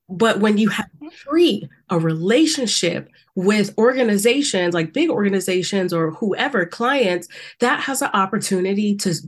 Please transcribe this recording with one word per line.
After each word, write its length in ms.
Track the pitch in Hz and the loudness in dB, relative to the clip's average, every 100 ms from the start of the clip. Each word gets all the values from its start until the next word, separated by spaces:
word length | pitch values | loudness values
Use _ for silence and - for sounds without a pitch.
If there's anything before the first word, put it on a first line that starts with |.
| - | -10
But 320 | 180 226 208 | 0 2 2
when 180 | 214 208 | 2 4
you 120 | 214 | 2
have 160 | - - - | 0 -8 -12
a 80 | 302 | -20
tree, 580 | - - 320 339 214 156 _ - | -16 -2 2 2 2 -6 _ -4
a 100 | 170 | 0
relationship 1080 | 165 160 175 240 311 302 233 - 175 - - _ _ - | 0 0 2 4 2 0 -2 -2 -2 -4 -10 _ _ -2
with 380 | 180 214 202 - | 0 2 0 2
organizations, 960 | 226 262 233 202 220 269 - 190 175 | 2 2 2 2 2 2 0 0 0
like 200 | 175 165 | 0 -2
big 160 | - 330 | 0 0
organizations 840 | - 202 196 180 185 175 196 180 | 0 0 0 0 -2 0 -2 0
or 200 | 170 160 | 0 -2
whoever, 540 | 156 214 - 262 254 170 | -2 -4 -2 -2 -2 -4
clients, 640 | - 233 277 208 175 175 - - - | -2 -2 0 0 -2 -6 -18 -16 -2
that 220 | 254 294 | 0 0
has 200 | - 262 | -2 -4
an 80 | 285 | -2
opportunity 800 | 202 190 220 - 190 185 202 208 202 | 0 0 -2 -2 -2 0 0 0 0
to, 160 | 190 160 | -2 -4